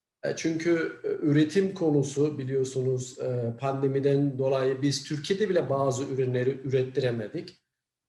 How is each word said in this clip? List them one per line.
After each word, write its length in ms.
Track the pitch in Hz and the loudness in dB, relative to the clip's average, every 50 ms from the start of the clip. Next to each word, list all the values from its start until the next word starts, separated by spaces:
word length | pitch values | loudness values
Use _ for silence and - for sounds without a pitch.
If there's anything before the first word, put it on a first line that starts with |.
| _ _ _ _ | _ _ _ _
E, 140 | - 143 143 | -6 -6 -4
çünkü, 640 | - - 160 165 160 160 170 170 165 156 - - - - | -2 -2 -2 -2 0 0 2 2 2 0 -4 -6 -6 -4
e, 40 | - | -4
üretim 680 | - - 170 151 143 151 156 151 - 196 190 185 - | -4 0 2 4 4 4 4 4 4 2 2 2 0
konusu 640 | - 165 156 147 143 131 - - 139 151 151 143 135 | 0 0 2 2 2 2 0 0 0 0 0 0 -4
biliyorsunuz, 800 | 131 127 135 135 131 127 - 131 127 131 131 127 127 - - - | -4 -2 0 0 0 0 -2 -2 0 0 0 -2 -4 -8 -10 -6
e, 380 | 131 127 123 123 117 117 117 - | -4 -4 -2 -2 -2 -4 -4 -2
pandemiden 800 | 135 139 139 135 139 135 131 135 131 143 139 139 143 139 123 127 | -2 -2 0 0 0 2 2 2 4 4 4 4 2 2 0 0
dolayı 440 | 131 135 139 131 131 135 135 127 | 0 2 2 2 2 0 0 0
biz 220 | 139 143 131 - - | 0 0 0 -2 -4
Türkiye'de 440 | - 156 143 - - 196 196 214 190 | -6 -8 -6 -2 -2 0 0 2 2
bile 220 | 185 165 139 135 | 2 0 2 2
bazı 340 | 135 135 139 135 123 123 143 | 0 0 2 0 0 -2 -4
ürünleri 560 | 135 135 131 131 123 123 123 123 135 135 - - | -4 -2 -2 0 0 0 0 0 0 -2 -2 -2
ürettiremedik. 920 | 135 131 131 127 131 - 147 127 123 117 110 104 101 - 175 - - - _ _ _ _ _ _ _ _ _ _ | 0 0 0 0 0 0 0 0 0 -2 -2 -6 -6 -8 -10 -10 -12 -16 _ _ _ _ _ _ _ _ _ _